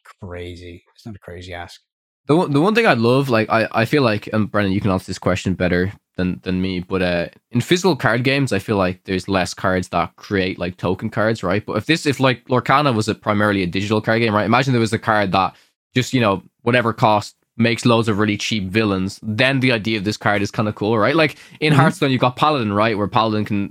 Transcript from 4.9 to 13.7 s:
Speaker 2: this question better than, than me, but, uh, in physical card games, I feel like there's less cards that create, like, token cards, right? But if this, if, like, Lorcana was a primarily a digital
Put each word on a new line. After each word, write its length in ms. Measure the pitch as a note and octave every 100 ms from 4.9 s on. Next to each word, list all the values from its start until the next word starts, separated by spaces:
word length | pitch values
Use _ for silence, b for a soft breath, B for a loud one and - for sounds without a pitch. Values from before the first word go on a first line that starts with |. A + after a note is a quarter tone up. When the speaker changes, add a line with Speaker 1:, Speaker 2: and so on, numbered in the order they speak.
| F#2 -
Speaker 2:
this 140 | F#2
question 340 | G2 F2+ G2
better 380 | F2+ F2+ F2+ F#2 - _ -
than, 220 | F2+ F2+
than 160 | F#2 F#2
me, 200 | F#2+ F2+
but, 220 | F2 F#2+
uh, 240 | F2+ F2 E2+ - _
in 100 | A#2+
physical 340 | - F3 F#3+ C#3+
card 280 | A#2 A#2+
games, 280 | C3 C#3 C3
I 60 | G2
feel 200 | - G#2
like 260 | F#2 F2+
there's 240 | - F#2 -
less 260 | F#2+ F2+
cards 360 | - G2 F#2 F2+
that 260 | F2 E2 -
create, 420 | - G2+ F#2 -
like, 200 | F2 -
token 340 | F2 F#2 A2
cards, 320 | - G#2+ A#2
right? 200 | F2+ G2+
But 100 | -
if 120 | G#2+ G#2
this, 220 | E3 D3
if, 120 | B2+
like, 240 | C3 A#2+ -
Lorcana 480 | B2+ - C#3 D3 A2
was 120 | G#2+
a 60 |
primarily 480 | F#2+ A2 G#2 G#2 G2
a 60 |
digital 340 | F2+